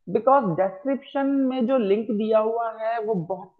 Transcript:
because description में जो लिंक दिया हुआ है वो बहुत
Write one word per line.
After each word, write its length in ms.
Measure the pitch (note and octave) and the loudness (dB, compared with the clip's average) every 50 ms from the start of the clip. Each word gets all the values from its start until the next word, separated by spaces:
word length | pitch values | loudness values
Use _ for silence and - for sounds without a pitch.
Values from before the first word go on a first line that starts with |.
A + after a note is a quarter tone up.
| _ E3+ | _ -4
because 460 | F3+ A3+ A3+ C4+ C4+ C#4 A#3 F#3+ D#3+ | -4 2 4 6 4 6 4 2 0
description 680 | E3+ F#3 G3 F#3 - - C4+ C#4 B3 - - - C#4 C#4 | 0 0 -2 -2 -6 -4 -4 -4 -4 -6 -6 -4 -2 0
में 420 | C#4 C#4 C#4 C4+ B3+ B3+ C4 A#3 | 0 0 0 0 0 0 0 0
जो 120 | A3+ C4+ C4 | 0 2 0
लिंक 320 | G#3+ F#3+ G3+ G#3+ A3+ G#3+ | 2 2 0 0 0 -2
दिया 280 | G#3+ G3+ A3 G#3+ A3 G#3+ | -2 -2 0 2 2 2
हुआ 340 | G#3+ A3+ A3+ A#3 A#3 A3+ | 2 2 -2 -2 -4 -4
है 280 | A3 A3 A3 A3+ A#3 A#3 | -6 -6 -6 -4 -4 -4
वो 140 | G#3+ G#3+ A3 | -2 -2 -2
बहुत 380 | F3+ D#3+ - F#3+ F3+ F#3 - _ | -2 -2 -4 -8 -10 -10 -18 _